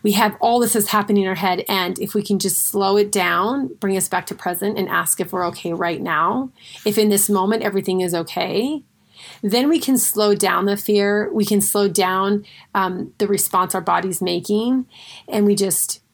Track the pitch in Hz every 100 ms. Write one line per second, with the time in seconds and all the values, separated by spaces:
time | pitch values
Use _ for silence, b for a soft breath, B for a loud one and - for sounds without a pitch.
0 | 214 196 214 214 233 240 240 233 202 214
1 | 202 202 190 190 190 180 185 190 180 190
2 | 190 214 202 196 196 - - 196 196 202
3 | 208 202 175 170 202 277 262 - 196 190
4 | 180 185 180 175 180 175 185 - 185 170
5 | 165 - 175 185 175 170 175 165 175 165
6 | 175 156 170 254 262 B B B 214 214
7 | 214 202 - 196 190 220 208 196 190 185
8 | 180 170 165 - 160 170 254 302 - _
9 | B B B B 208 233 277 330 - 254
10 | - 202 208 202 196 180 202 202 - 208
11 | 202 208 208 220 202 202 202 208 196 185
12 | 185 190 196 208 208 B B 202 185 185
13 | - _ 202 196 - 185 180 190 175 175
14 | 190 175 180 175 175 208 233 262 254 B
15 | B B - 208 208 202 196 - - -
16 | _